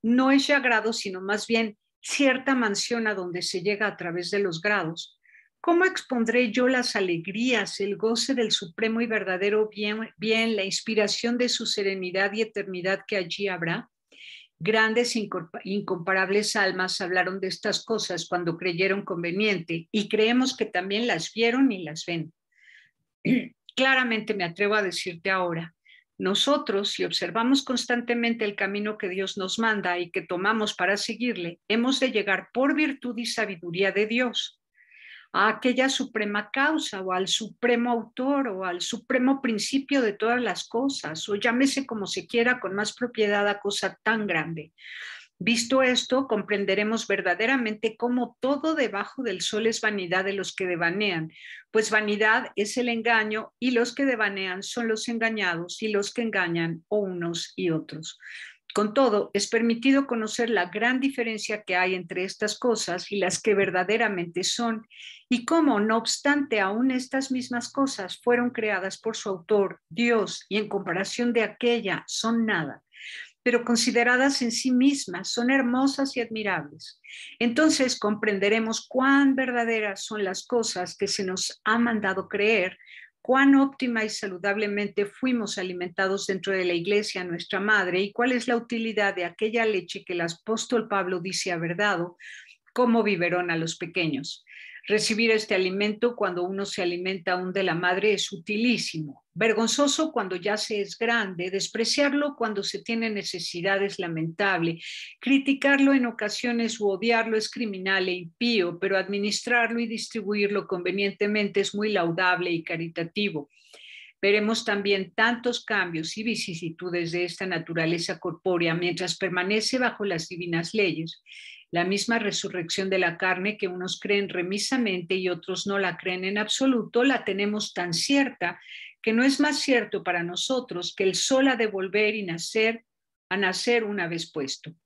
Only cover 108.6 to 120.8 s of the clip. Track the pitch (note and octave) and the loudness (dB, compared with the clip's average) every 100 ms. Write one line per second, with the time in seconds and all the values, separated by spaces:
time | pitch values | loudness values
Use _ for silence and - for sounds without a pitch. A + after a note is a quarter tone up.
108.6 | F3 E3+ F#3+ F#3+ F#3+ G3+ G#3 G3+ - A#3+ | 2 0 0 0 0 -2 -2 -2 0 2
109.6 | A3+ A#3 A#3 A3+ - A#3 G3 G#3 G3+ G3+ | 2 0 -4 -6 -6 -6 -4 0 2 0
110.6 | - F#3 F3+ F#3+ G3+ G3 G#3 G#3 G3+ G3+ | -2 -4 -2 0 -2 0 0 2 0 0
111.6 | G3 G3+ G#3+ G3 E3+ E3+ F#3 F3+ F3+ E3+ | -2 -2 0 2 0 2 2 2 0 -4
112.6 | D#3+ E3+ E3 E3+ E3 - G#3 D#3 - _ | -4 -6 -6 -6 -6 -2 -2 -4 -10 _
113.6 | _ - - - - _ G3 G#3 G#3 A3 | _ -20 -20 -20 -20 _ 2 4 2 0
114.6 | - G3+ G3+ G3 F#3 - A3+ A#3 B3 A#3 | 0 -2 2 0 0 0 2 2 -2 -4
115.6 | - G#3+ F3+ D#3+ D#3+ G#3+ A3 G#3+ - E3 | -2 -2 -2 -4 -6 -6 -4 -4 -4 -6
116.6 | E3+ D#3+ F3+ F3 E3 F3 F3 E3+ F#3+ E3+ | -8 -6 -4 -2 -2 -2 -4 -4 -6 -4
117.6 | E3 E3 D#3+ E3+ E3+ F3 F3+ D#3+ F#3 F3 | -4 -2 0 0 -2 -4 -6 -4 0 2
118.6 | E3+ E3 F3 E3+ F3+ - F#3+ F3+ F#3 G#3+ | 2 2 0 -2 -4 -2 -2 0 0 0
119.6 | - C4 B3 - G3+ E3+ - E3+ F3 E3 | 0 0 0 -2 -4 -2 -6 -8 -2 -2
120.6 | E3+ A3 | -2 0